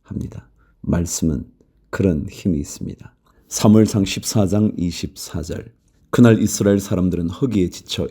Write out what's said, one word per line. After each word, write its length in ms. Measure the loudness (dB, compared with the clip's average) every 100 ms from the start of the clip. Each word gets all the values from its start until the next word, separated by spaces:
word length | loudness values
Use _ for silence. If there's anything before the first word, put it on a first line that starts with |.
합니다. 460 | -12 -10 -10 -14 -20 _ _ _
말씀은 720 | -4 -2 -2 -4 -2 -4 -8 _ _ _ _
그런 400 | 0 0 0 -4
힘이 300 | -6 -4 -2
있습니다. 540 | -6 -10 -12 -14 -20 _ _ _ -12
사무엘상 560 | 2 6 8 6 2
십사 420 | -2 -4 -4 -2 0
장 240 | 2 0 0
이십사 640 | -4 -4 -10 -12 -12 -10
절. 340 | -8 -12 -14 _ _ _ _
그날 320 | 6 6 6
이스라엘 380 | 2 0 2 2
사람들은 500 | 0 -2 0 -2 -6
허기에 400 | -4 -2 0 -2
지쳐 380 | -4 -12 -8 -6